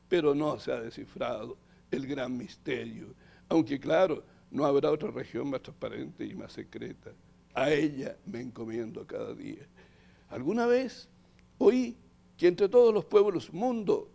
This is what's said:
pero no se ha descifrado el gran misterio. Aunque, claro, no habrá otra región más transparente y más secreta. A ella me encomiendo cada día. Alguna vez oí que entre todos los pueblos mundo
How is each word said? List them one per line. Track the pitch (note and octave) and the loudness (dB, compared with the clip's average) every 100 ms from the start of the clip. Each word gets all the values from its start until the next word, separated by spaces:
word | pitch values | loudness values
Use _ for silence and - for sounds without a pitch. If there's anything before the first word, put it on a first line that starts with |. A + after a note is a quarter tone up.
| - | -2
pero | F3 D3 | 2 2
no | C#3 D3+ C3 | 2 0 -2
se | - | -4
ha | B2 | -6
descifrado | A2+ - - - B2 G#2+ A#2+ - _ _ - | -6 -12 -4 0 0 -2 -10 -14 _ _ -6
el | C3+ C3+ | -6 -4
gran | C#3 B2 B2 | -4 -4 -6
misterio. | G#2 - - B2 A#2 A2+ G2+ - - - - | -8 -12 -8 -6 -6 -12 -16 -20 -20 -14 0
Aunque, | E3 - C#3 | 0 2 -2
claro, | D3+ E3 F#3 C#3+ - - - | 0 2 2 0 -8 -20 -8
no | C3 | 0
habrá | C#3+ C#3 D3+ | 2 4 2
otra | D3+ - | 0 -2
región | B2 - D3 C#3 | -8 -8 -6 -6
más | B2+ | -6
transparente | - - A2 G#2+ - - | -10 -12 -10 -8 -10 -10
y | A2+ | -12
más | - - | -12 -14
secreta. | - G#2+ A2+ A#2 - - - _ _ _ | -14 -14 -12 -12 -12 -20 -20 _ _ _
A | - C#3 | -2 2
ella | D3 D3+ C3+ - - - | 2 0 -2 -10 -10 -12
me | A#2 | -12
encomiendo | B2+ A#2+ A2+ A2+ A2 G#2+ G2 | -10 -10 -8 -8 -8 -10 -10
cada | G#2+ A2 | -8 -8
día. | - - - - - - _ - _ - | -10 -12 -14 -18 -20 -20 _ -20 _ -14
Alguna | B2 C3+ A3+ A#3+ | -8 -2 0 2
vez | B3 B3+ - - _ _ _ _ - | 2 0 -8 -20 _ _ _ _ 2
oí | G3+ B3+ A#3 - - _ _ - | 4 4 2 -6 -20 _ _ 2
que | F3 | 4
entre | F3 G3 | 4 6
todos | B3 A#3 | 8 8
los | G#3+ | 6
pueblos | - G#3 G3+ E3+ - | 4 4 6 2 -4
mundo | F3 B3 A#3 F3 C3+ - | -4 -2 0 0 0 -2